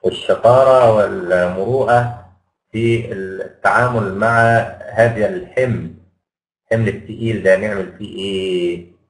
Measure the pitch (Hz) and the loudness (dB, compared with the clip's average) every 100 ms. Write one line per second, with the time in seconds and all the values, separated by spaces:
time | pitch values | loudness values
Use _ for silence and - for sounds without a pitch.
0 | 92 - - 95 113 127 135 131 120 107 | -4 -6 -2 2 4 6 6 6 6 4
1 | 98 98 90 90 90 92 101 131 113 120 | 0 -2 -2 0 0 -2 -4 -2 2 2
2 | 120 110 - _ _ _ _ 110 117 113 | 0 -8 -20 _ _ _ _ -4 -2 -2
3 | 98 98 95 95 - _ 113 110 123 117 | -4 -10 -10 -10 -12 _ 0 2 0 0
4 | 101 95 110 117 117 117 90 - - 110 | -4 -2 0 2 4 2 0 -10 -8 2
5 | 117 104 101 92 - - 127 92 85 - | 2 2 -2 -4 -6 -4 -2 -2 -8 -16
6 | _ _ _ _ _ _ _ 113 107 - | _ _ _ _ _ _ _ -2 -2 -4
7 | - 110 113 104 92 95 107 98 90 90 | -12 -6 -4 0 2 2 0 -6 -8 -12
8 | 101 - 98 95 95 90 87 87 87 _ | -14 -10 -6 -6 -4 -2 -4 -6 -14 _